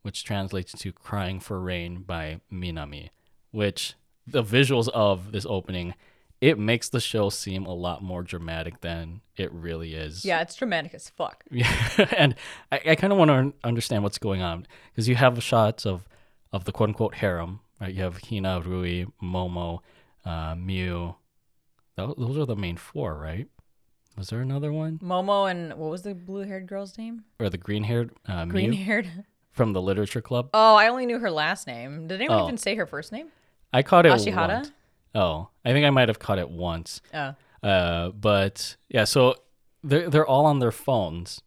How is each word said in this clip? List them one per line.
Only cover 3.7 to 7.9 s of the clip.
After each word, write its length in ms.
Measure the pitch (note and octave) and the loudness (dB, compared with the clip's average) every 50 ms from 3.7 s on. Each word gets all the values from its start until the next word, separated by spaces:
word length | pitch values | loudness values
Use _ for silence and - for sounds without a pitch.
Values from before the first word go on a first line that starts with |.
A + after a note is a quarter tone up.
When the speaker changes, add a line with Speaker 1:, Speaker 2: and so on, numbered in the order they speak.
| F#2+ - - - - _ _ _ _ _ _ | 0 -2 -8 -8 -10 _ _ _ _ _ _
Speaker 1:
the 160 | A#2+ A2+ - | -2 -2 -2
visuals 460 | - G2 A2+ B2+ C#3 B2 C#3 A#2+ A2+ A#2 | 0 4 4 4 6 6 4 2 2 2
of 440 | - A#2 G#2+ G2+ G2 F2+ F#2 G#2 | 2 4 4 4 4 2 -2 -6
this 140 | A2 G2+ - - | -6 -6 -4 -2
opening, 460 | G#2 F#2+ - - F#2 F2+ F2 F2 - _ _ _ _ _ _ _ _ _ | -4 -4 -4 -4 -6 -6 -6 -6 -8 _ _ _ _ _ _ _ _ _
it 180 | B2+ D3 D#3+ G#2+ | 4 4 4 4
makes 300 | G#2 A2 A#2+ A#2 - - | 2 0 0 0 -2 -4
the 120 | - B2 | -4 -2
show 300 | - - - A2 G2+ G2 | -2 0 0 0 0 0
seem 340 | - - - G2+ F#2+ F#2+ G2 | 0 -4 -8 -6 -6 -6 -6
a 80 | F2 | -6
lot 300 | F2+ F2 F2+ F2 | -6 -4 -4 -4